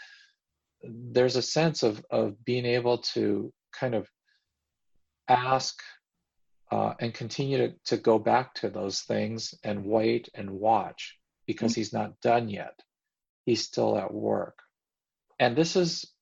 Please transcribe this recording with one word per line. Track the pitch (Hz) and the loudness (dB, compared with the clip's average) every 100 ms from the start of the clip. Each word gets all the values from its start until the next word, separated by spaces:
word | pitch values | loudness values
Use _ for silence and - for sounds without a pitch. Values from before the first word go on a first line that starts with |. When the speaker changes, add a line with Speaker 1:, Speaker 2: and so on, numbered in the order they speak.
| - - _ _ _ _ _ _ | -20 -20 _ _ _ _ _ _
Speaker 1:
there's | - 113 123 120 127 123 | -16 -14 -2 2 4 2
a | |
sense | 117 151 160 151 | 0 2 2 2
of, | 120 107 - | 0 0 -2
of | 113 113 107 117 | 0 0 -2 -2
being | 123 120 | -2 2
able | 123 120 120 - | 2 2 0 0
to | 120 107 101 117 - _ | 0 2 0 -2 -10 _
kind | - 127 113 | -6 -2 -2
of | - _ _ _ _ _ _ _ _ _ _ _ - | -4 _ _ _ _ _ _ _ _ _ _ _ 2
ask, | 123 127 131 - - - - _ _ _ _ _ _ - | 2 4 0 0 -8 -14 -20 _ _ _ _ _ _ -4
uh, | 113 110 117 | -2 -2 -2
and | 117 | -6
continue | - 117 - 139 135 | -6 -8 -4 -2 0
to, | 117 - - | 0 -4 -4
to | 117 | 0
go | - 110 | 4 4
back | 110 120 127 - | 4 2 0 -4
to | 104 | -6
those | 98 98 - | -4 -4 -4
things | - 107 107 113 - - | -4 -2 -2 -6 -8 -10
and | 110 101 98 | -6 -6 0
wait | 110 113 117 - - | 2 2 0 -4 -10
and | 101 | -10
watch | 95 104 110 90 - - - _ _ - | -2 2 2 0 -8 -16 -18 _ _ -6
because | 107 117 | -2 0
Speaker 2:
Mm-hmm. | 117 | 0
Speaker 1:
he's | 104 | -2
not | 117 107 - | -4 -6 -2
done | 120 120 113 | 2 2 2
yet. | 98 - - _ _ _ _ _ _ - | -6 -10 -14 _ _ _ _ _ _ 0
He's | 113 | 0
still | - - 110 107 | 0 0 2 2
at | 98 | -2
work. | 107 110 104 - - - _ _ _ _ _ _ - | -4 -2 0 -2 -10 -20 _ _ _ _ _ _ 0
And | 120 120 | 2 4
this | 165 190 | 2 2
is | 175 - - _ | 2 0 -10 _